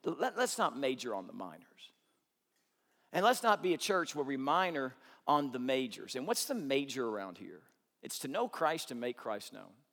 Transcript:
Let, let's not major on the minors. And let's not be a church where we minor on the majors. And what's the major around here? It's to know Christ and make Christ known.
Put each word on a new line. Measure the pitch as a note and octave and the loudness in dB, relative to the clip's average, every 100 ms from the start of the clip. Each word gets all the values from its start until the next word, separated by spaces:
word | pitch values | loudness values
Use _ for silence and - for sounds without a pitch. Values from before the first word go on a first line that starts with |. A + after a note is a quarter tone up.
Let, | - D3+ F#3+ G#3 | -2 0 0 2
let's | B3 - | 0 2
not | F3 A#2+ | 0 2
major | C#3 B2+ A#2+ | 0 0 -2
on | G2+ F#2 | -4 -6
the | |
minors. | F2+ F#2 D#2 - _ - _ _ _ _ _ _ _ _ _ _ _ _ | -10 -10 -12 -20 _ -20 _ _ _ _ _ _ _ _ _ _ _ _
And | E3+ | 4
let's | G#3 B3 | 4 6
not | A#3 G3+ | 4 4
be | F#3 D#3+ | 4 0
a | |
church | - F#3+ D#3+ D3+ | 2 0 0 -2
where | C#3 | -2
we | C3+ | 0
minor | C3+ E3 F#3 D3+ C3 - - - - | 2 2 2 0 -4 -6 -20 -8 2
on | D3 C#3+ | 2 2
the | B2 | -2
majors. | B2+ C3 B2+ G2+ - B2+ | 2 2 2 -6 -6 -6
And | D3+ | 0
what's | A#3+ - | 0 0
the | B3 | -2
major | C#3 C#3 C#3 C3 A#2+ | 2 2 2 -2 -2
around | G#2+ F#2+ F2 | -2 -4 -10
here? | F#2 D#2+ - _ _ _ | -14 -14 -20 _ _ _
It's | C#3+ - | -10 -8
to | C#3 | -4
know | E3 A#3+ | -2 -2
Christ | - D#3+ D#3+ - | 2 2 2 -4
and | A#2+ | -4
make | B2 B2 | -4 -4
Christ | A#2 G#2 - | -6 -6 -8
known. | G#2 F#2+ G#2 _ | -14 -18 -20 _